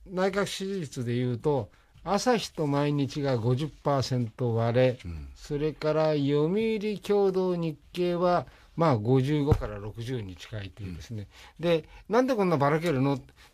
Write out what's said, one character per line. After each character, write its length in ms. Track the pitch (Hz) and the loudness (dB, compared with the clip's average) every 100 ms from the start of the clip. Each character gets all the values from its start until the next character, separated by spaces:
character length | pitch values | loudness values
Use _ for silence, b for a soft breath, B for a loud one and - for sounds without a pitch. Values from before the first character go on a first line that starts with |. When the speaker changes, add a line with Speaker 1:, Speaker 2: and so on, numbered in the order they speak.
| - | -8
Speaker 1:
内 220 | 180 190 | -2 0
閣 140 | 190 190 | 0 -2
支 200 | - 190 | -4 -6
持 140 | 196 | -6
率 240 | 143 - | -6 -6
で 100 | 120 | -4
い 180 | 120 127 | -2 -2
う 60 | 120 | -2
と、 320 | 151 143 104 b b b | 0 0 -2 b b b
朝 340 | 165 196 254 233 | -2 0 2 2
日 160 | - | 0
と 140 | - 151 | -4 0
毎 260 | 143 147 | 2 2
日 300 | 147 139 151 | 0 -2 -2
が 140 | 139 123 | 0 0
五 180 | 113 | 2
十 140 | 127 151 | 0 -2
パ 300 | - 151 139 | -4 0 0
ー 40 | |
セ 140 | 123 127 | 0 -2
ン 100 | 117 | -2
ト 300 | - 123 113 | -2 -2 0
割 200 | 113 117 | 2 4
れ、 220 | 131 120 | 4 2
Speaker 2:
う 40 | 87 | -8
ん。 200 | 80 71 - | -12 -12 -16
Speaker 1:
そ 200 | - 147 | -8 -4
れ 160 | 151 | -2
か 200 | - 156 | -2 0
ら 220 | 156 156 | 2 2
読 340 | 151 139 147 156 | 2 2 2 2
売、 500 | 196 226 220 214 196 | 2 0 0 -2 -4
共 320 | - 208 196 | 0 2 4
同、 240 | 185 185 | 2 0
日 240 | 175 165 147 - | 0 -2 -6 -10
経 240 | 175 175 175 | -4 -2 2
は、 320 | 180 175 127 b b - | 2 2 0 b b 0
ま 140 | 165 | 2
あ、 60 | 120 | 2
五 240 | 107 131 | 4 2
十 220 | 131 151 | 2 0
五 120 | 139 | 0
か 120 | 156 120 | -2 -6
ら 100 | 104 | -8
六 260 | 107 101 | -10 -10
十 160 | 117 127 | -8 -8
に 160 | 98 87 | -8 -12
近 260 | - 107 | -14 -12
い 80 | 98 | -12
と 140 | - | -12
い 80 | 92 | -12
う 20 | |
で 80 | 82 | -12
す 80 | - | -12
ね。 160 | 110 98 B B - | -12 -12 B B -6
Speaker 2:
う 40 | |
ん。 40 | 165 | 0
Speaker 1:
で、 180 | 165 - B - | 0 -2 B -2
「な 140 | 220 | 2
ん 60 | 262 | 2
で 80 | 233 | 2
こ 80 | |
ん 40 | 190 | 2
な 80 | 156 | 4
ば 140 | 139 | 4
ら 80 | 156 | 2
け 140 | 170 | 0
る 100 | 135 | 2
の？ 160 | 135 139 - b b | 2 0 -4 b b